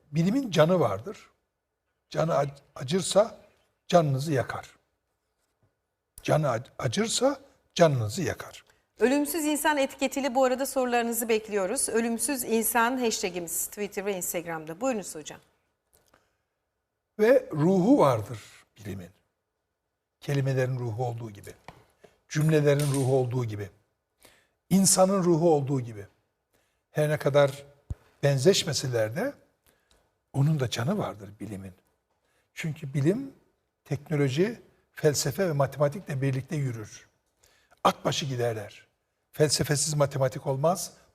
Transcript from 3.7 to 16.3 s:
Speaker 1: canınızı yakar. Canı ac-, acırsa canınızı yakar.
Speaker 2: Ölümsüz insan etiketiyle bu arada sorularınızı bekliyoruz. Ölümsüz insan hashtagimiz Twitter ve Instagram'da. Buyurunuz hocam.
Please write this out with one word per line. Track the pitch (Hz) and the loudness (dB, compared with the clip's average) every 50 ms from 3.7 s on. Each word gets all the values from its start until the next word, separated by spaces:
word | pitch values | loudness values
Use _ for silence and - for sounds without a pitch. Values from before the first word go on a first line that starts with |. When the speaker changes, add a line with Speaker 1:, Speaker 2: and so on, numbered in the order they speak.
| _ _ _ - | _ _ _ 4
Speaker 1:
canınızı | 180 175 160 143 135 131 143 170 | 4 4 4 4 2 0 -2 0
yakar. | 147 120 - - - - - - - _ _ _ _ _ _ _ _ _ _ _ _ _ _ _ _ _ _ _ _ _ _ _ _ _ _ _ _ - | 0 0 0 -2 -6 -10 -12 -14 -20 _ _ _ _ _ _ _ _ _ _ _ _ _ _ _ _ _ _ _ _ _ _ _ _ _ _ _ _ -8
Canı | - - 139 151 156 | -2 0 2 2 2
ac-, | 135 113 117 127 - _ - | 0 -2 -4 -6 -10 _ -6
acırsa | - 120 - 190 226 220 - - 247 277 277 - - - _ _ _ _ _ | -6 -4 -2 -2 -2 -2 0 0 0 0 0 -2 -8 -18 _ _ _ _ _
canınızı | - 170 156 139 123 110 104 - 196 | 4 4 4 4 2 -2 -4 -4 -4
yakar. | 156 104 95 - - - - - - _ _ _ _ _ _ - | -4 -4 -4 -6 -10 -14 -18 -20 -20 _ _ _ _ _ _ 0
Speaker 2:
Ölümsüz | 208 247 277 294 294 285 - 339 294 | 2 2 2 2 0 -2 -4 -4 -2
insan | 302 302 269 - 320 302 277 | -2 -2 0 0 0 2 0
etiketiyle | 269 269 - - 277 - - 277 262 285 233 | 0 -2 -2 -4 -4 -4 -2 -4 -4 -2 0
bu | 269 262 | 2 2
arada | 247 254 240 277 | 2 0 -2 -4
sorularınızı | 262 - 269 254 247 240 240 233 233 233 214 247 226 | -4 -2 -2 0 0 0 0 0 -2 -4 -4 -2 0
bekliyoruz. | 226 214 214 - 208 202 185 180 240 277 - - | 0 -2 -2 -2 -2 -2 -2 -2 -2 -2 -2 -2
Ölümsüz | - 226 233 240 233 220 - 285 285 247 247 | 0 0 0 -2 -2 -2 -4 -4 -4 -4 -2
insan | 226 226 226 214 220 - 240 233 247 269 254 | -2 0 0 0 0 2 2 2 2 0 -2
hashtagimiz | 247 226 214 - - 185 175 180 170 165 - - - | -2 -2 -2 -2 -4 -6 -6 -8 -8 -6 -6 -6 -6
Twitter | - - 214 208 190 - 208 190 | -8 -8 -8 -8 -8 -8 -6 -6
ve | 208 196 | -4 -4
Instagram'da. | 180 175 - - 175 165 170 165 160 156 156 165 175 | -4 -6 -6 -6 -6 -6 -6 -8 -8 -8 -10 -8 -4
Buyurunuz | 247 269 240 208 175 - - | -2 -2 -2 -2 -6 -8 -12
hocam. | 156 143 - 156 - _ _ _ _ _ _ _ _ _ _ _ _ _ _ _ _ _ _ | -14 -14 -14 -16 -18 _ _ _ _ _ _ _ _ _ _ _ _ _ _ _ _ _ _